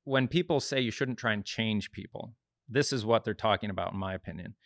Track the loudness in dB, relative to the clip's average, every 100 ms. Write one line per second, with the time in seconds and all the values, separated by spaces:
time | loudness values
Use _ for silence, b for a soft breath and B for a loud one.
0 | 0 2 4 2 2 2 2 0 0 0
1 | -2 0 0 -2 -2 -2 2 0 -2 -8
2 | -12 -12 -12 -16 _ _ -2 0 2 0
3 | 2 2 2 0 2 2 0 -2 -4 -2
4 | -4 -6 -8 -10 -10 -14